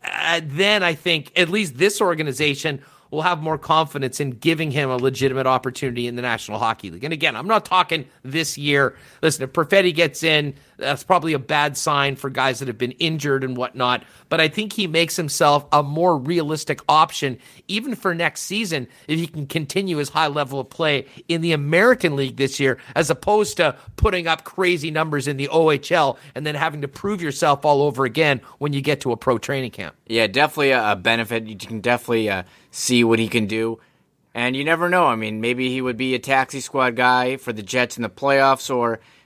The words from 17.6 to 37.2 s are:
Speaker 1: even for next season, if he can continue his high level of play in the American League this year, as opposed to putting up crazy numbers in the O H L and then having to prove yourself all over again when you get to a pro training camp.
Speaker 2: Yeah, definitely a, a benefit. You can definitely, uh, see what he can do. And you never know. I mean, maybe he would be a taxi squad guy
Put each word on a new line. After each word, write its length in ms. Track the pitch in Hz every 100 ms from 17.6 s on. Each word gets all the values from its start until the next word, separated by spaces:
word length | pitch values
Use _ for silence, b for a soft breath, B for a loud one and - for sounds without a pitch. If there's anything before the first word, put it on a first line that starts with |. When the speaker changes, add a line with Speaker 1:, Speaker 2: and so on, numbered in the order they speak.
| -
Speaker 1:
even 280 | 202 269
for 200 | 226 190
next 280 | 165 165 -
season, 440 | - 202 202 151 120 b b
if 100 | 160
he 80 | 165
can 200 | 151 139
continue 500 | 170 143 196 190 151
his 140 | 139
high 160 | 156 156
level 340 | 147 135 139
of 80 | 135
play 380 | - 156 139 B B -
in 120 | 170
the 120 | 170
American 640 | 156 143 170 233 254 170
League 220 | 139 135 117
this 240 | 135 -
year, 180 | 135 123 B
as 140 | - 156
opposed 480 | 151 - 214 208 -
to 180 | 156 - B -
putting 300 | 208 185 165
up 180 | 160
crazy 460 | - - 180 175 160
numbers 360 | 156 160 147 131
in 120 | 139
the 100 | 139
O 220 | 160 156
H 200 | 139 -
L 280 | 170 139 - 143
and 120 | 131 151
then 80 |
having 280 | 147 160 151
to 60 | 139
prove 340 | - 196 208
yourself 420 | 156 131 156 135
all 160 | 151 143
over 240 | 147 135
again 380 | 131 151 151 127 B B
when 160 | 147
you 80 | 139
get 180 | 143 143
to 120 | 131
a 40 | 113
pro 220 | 127 120
training 320 | - 139 123
camp. 260 | - 82 - -
Speaker 2:
Yeah, 200 | 113 110
definitely 460 | 117 147 151 139
a, 200 | 127 107
a 40 | 98
benefit. 500 | 110 117 113 113 110
You 100 | 101
can 240 | - 113
definitely, 480 | 120 120 - 113 107
uh, 140 | 95 90 b b
see 320 | - - 123
what 160 | 113 113
he 100 | 110
can 180 | 117 104
do. 340 | 110 113 113 b b b _ _
And 200 | 117 123
you 80 | 135
never 280 | 151 165 175
know. 160 | 180 151
I 100 | 113
mean, 240 | 110 110
maybe 300 | 117 123 127
he 100 | 131
would 160 | 127 113
be 180 | 131
a 40 | 127
taxi 420 | 135 135 135 139
squad 360 | - 139 127 117
guy 420 | 127 127